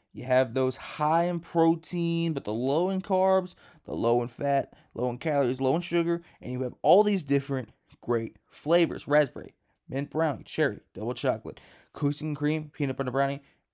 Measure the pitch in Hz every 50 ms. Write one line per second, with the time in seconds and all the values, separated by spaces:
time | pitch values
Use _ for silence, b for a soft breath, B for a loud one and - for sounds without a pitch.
0 | b b b 107 120 131 127 127 131 120 113 131 131 131 131 - - - - -
1 | 151 151 160 170 175 175 175 165 170 - - 170 165 165 165 160 - - 180 175
2 | 170 170 170 165 170 165 151 143 - 104 110 117 123 135 139 160 180 190 190 190
3 | 190 - 196 185 190 190 190 190 180 175 - b b b b b b - 71 85
4 | 107 117 120 123 120 110 - - 139 139 139 139 - - - b b b b -
5 | 127 123 120 123 - 165 147 143 135 120 131 127 135 131 143 175 170 - 170 170
6 | 165 170 170 170 B B B B B 113 127 123 127 123 - _ - 139 170 202
7 | 208 208 208 185 143 - 139 143 135 - 135 131 120 - - _ _ _ - -
8 | - - 120 113 117 - - _ _ _ - - - 147 170 180 170 131 - -
9 | - 135 143 151 147 131 - - - - - _ _ _ _ _ _ - 120 135
10 | 143 - - 156 160 156 127 101 - - - - 156 131 104 104 _ _ - -
11 | 107 117 123 - - 131 113 110 - 78 - - B B B B B B B -
12 | 147 143 143 - 151 156 147 143 147 147 156 156 151 147 - - 147 135 127 -
13 | 135 127 120 135 139 139 139 139 b b b b b b